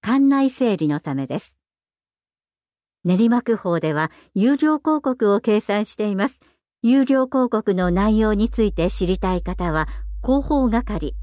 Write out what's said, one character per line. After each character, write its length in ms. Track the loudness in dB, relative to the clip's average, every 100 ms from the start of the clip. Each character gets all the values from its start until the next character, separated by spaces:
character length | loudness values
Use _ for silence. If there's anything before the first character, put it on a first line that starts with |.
館 180 | 0 2
内 300 | 4 4 0
整 260 | 0 -2 0
理 140 | 0
の 100 | -2
た 160 | -4 -6
め 120 | -4
で 120 | -8
す。 160 | -10 _ _ _ _ _ _ _ _ _ _ _ _ _ _ _ 0
練 220 | 2 4
馬 140 | 2
区 140 | 0 -4
法 240 | 0 -2
で 140 | 0
は 180 | -2 -4 -6 _ 0
有 220 | 0 2
料 220 | 2 0
広 220 | 0 -2
告 320 | -2 0 2
を 60 | 2
掲 220 | 2 -2
載 240 | 0 -4 -4
し 100 | -4
て 140 | -4
い 80 | -2
ま 100 | -4
す。 140 | -6 _ _ _ _
有 220 | 2 2 4
料 200 | 2 2
広 240 | 0 0
告 240 | 0 0
の 160 | 0 2
内 300 | 2 2 2
容 140 | 2
に 160 | 2 0
つ 120 | 0
い 120 | 0
て 180 | 0 -2
知 160 | -2 -2
り 100 | -2
た 160 | -2
い 80 | -2
方 300 | -4 -6 -4
は、 160 | -2 -4 -8 -12 -10
広 240 | -2 -2 0
報 220 | 0 2
係 480 | 0 -2 -6 -6 -10